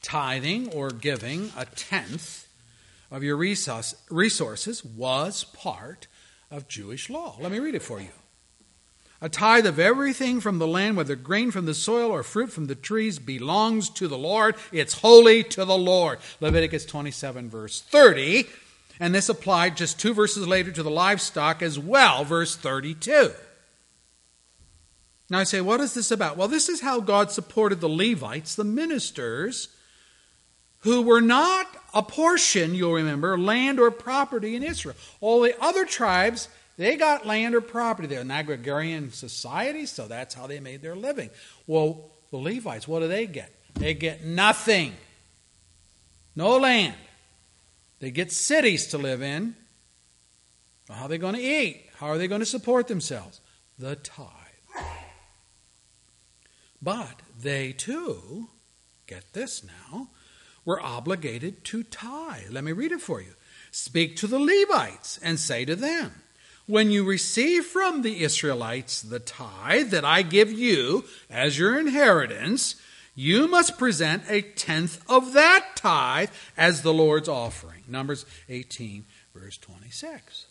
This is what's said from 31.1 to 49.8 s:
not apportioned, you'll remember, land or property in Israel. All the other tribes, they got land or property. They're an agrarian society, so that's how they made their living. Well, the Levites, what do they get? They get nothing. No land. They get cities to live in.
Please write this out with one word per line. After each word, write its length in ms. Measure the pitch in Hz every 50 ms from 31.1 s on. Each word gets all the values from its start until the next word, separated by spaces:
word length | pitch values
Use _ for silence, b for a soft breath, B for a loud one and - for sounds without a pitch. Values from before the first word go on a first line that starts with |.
| 233 233
not 460 | 233 226 240 269 320 359 381 381 381 370 - - - - -
apportioned, 840 | 208 - - - - 320 330 359 339 - - - 202 165 160 180
you'll 180 | 185 175 170 165
remember, 440 | 165 160 156 147 139 156 185 190
land 420 | 180 180 202 220 240 254 269 277 254
or 120 | 240 233
property 640 | 233 233 - 247 262 277 277 269 269 226 208 214 226
in 80 | 247 269
Israel. 320 | 320 339 - - 147 - B B B B B
All 220 | - 220 233 240
the 180 | 240 240 240 -
other 240 | - 320 359 381 381
tribes, 600 | - - - 240 208 180 180 185 226 233 233 - b b b b b b
they 180 | - 170 220 302
got 300 | 294 320 311 294 285 214
land 280 | 214 214 220 226 233 240
or 80 | 233
property. 460 | 226 - - 233 240 233 220 - 165
They're 140 | 143 143 127
an 100 | 123 131
agrarian 800 | 135 151 156 151 147 123 120 139 139 147 156 165 165 156 147 127
society, 760 | 113 - - 120 - - - 120 131 175 226 269 302 311 294
so 220 | - - - 117
that's 260 | 104 113 120 131 - -
how 140 | 131 127
they 120 | 135 143 147
made 220 | 139 131 131 139
their 140 | 147 160 170
living. 340 | 190 220 269 294 262 143 107 B B B B B B B
Well, 440 | - 156 160 156 156 160 156 - - _ _ _ _
the 60 | -
Levites, 500 | 131 131 165 220 254 226 185 120 113 -
what 140 | 147 160 165
do 60 | 165
they 200 | 160 180 208 233
get? 260 | 202 156 131 107 - _ _ _ _ -
They 180 | - - 151 160
get 300 | 147 160 160 156 160 160
nothing. 720 | 160 170 180 196 214 - - - 226 214 190 160 135 - - - _ _ _ _ _ _ _ _ _ _ _ _ _ _ _ _ _ _ _ _ _ _ _ _ _ _
No 220 | 156 165 208 247
land. 380 | 262 269 262 247 226 190 143 107 - - - - _ _ _ _ _ _ _ _ _ _ _ _ _ _ _ _ _
They 100 | 131 131
get 220 | 123 151 185 180
cities 560 | - - - - 285 320 294 226 185 147 -
to 100 | - -
live 240 | 147 139 135 131 123
in. 340 | 135 139 143 156 202 233 233 _ _ _ _ _